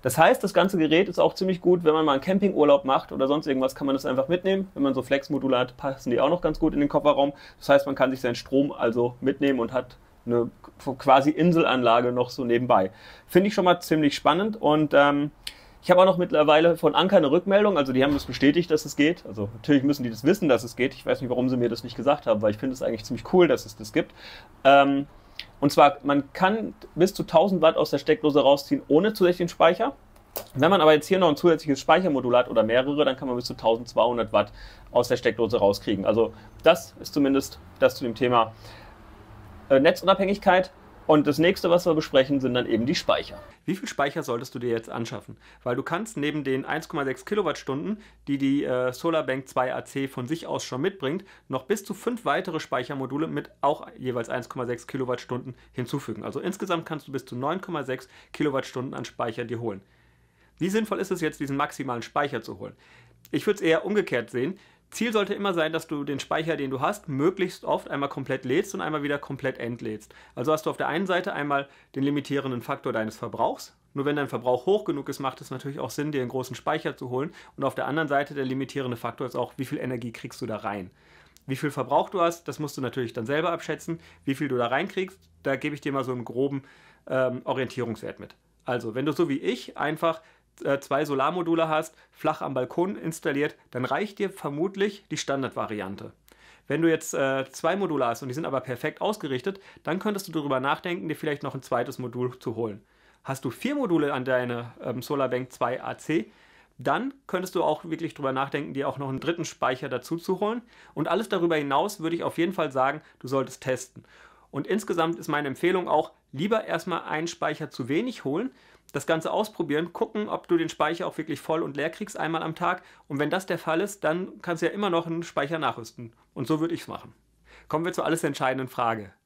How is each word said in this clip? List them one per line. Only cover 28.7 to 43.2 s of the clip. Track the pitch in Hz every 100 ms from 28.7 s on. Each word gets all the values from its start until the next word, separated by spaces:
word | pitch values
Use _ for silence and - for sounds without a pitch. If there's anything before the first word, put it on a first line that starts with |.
| 139 -
ohne | 147 208
zusätzlichen | 214 180 175 170
Speicher. | - 165 180 233 - - - - - -
Wenn | 127 151
man | 196
aber | 156
jetzt | 151 -
hier | 190
noch | 175
ein | 147
zusätzliches | 175 156 151 135
Speichermodul | - 160 185 135 120 123
hat | 123
oder | 117
mehrere, | 107 120 131 143
dann | 143 131
kann | 135
man | 123
bis | 123
zu |
tausendzweihundert | 135 117 117 120 - 117 120 110
Watt | 107 101 - - - -
aus | 120 120
der | 127
Steckdose | 123 107 113 113
rauskriegen. | 101 101 - 98 101
Also | 107 110 - - -
das | 160 170 - -
ist | 127
zumindest | - 139 135 135 - - -
das | 131 127
zu | 127
dem | 110
Thema, | 127 120 113 - - - - - - - - - - - -
äh, | 135
Netzunabhängigkeit. | 151 180 175 190 190 202 196 185 185 - - - -
Und | 151 147
das | 143
nächste, | 165 196 185
was | 170 175
wir |
besprechen, | 156 - 135 131 139
sind | 127 123
dann | 120
eben | 110 120
die | 165
Speicher. | - 78